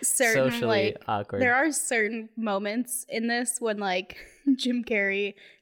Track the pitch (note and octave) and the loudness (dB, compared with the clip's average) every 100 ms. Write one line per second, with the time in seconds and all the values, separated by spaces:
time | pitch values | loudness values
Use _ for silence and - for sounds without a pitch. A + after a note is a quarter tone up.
0 | - - A#3+ C#3 C3 A#2+ A#2+ G#2+ - - | -2 2 2 4 2 2 2 2 2 -2
1 | - G#2 G#2 - B3 B3+ D#4 C#4+ - A#3 | -4 -4 -2 0 2 4 2 0 0 0
2 | G#3 A3+ A3 - A3 G3 G#3 A3+ A#3+ - | 0 -2 -8 -6 -2 -2 -2 -2 -4 -6
3 | - A3+ A#3 A#3+ B3 - A3+ G#3 G3 F#3 | -6 -4 -2 0 -2 -2 -2 -2 0 -2
4 | F#3+ - - - C#4 B3+ B3+ B3 A3 G#3+ | -4 -12 -20 -4 0 2 2 0 0 0
5 | G3 G3 G3+ G#3 - - | 2 0 -2 -4 -18 -16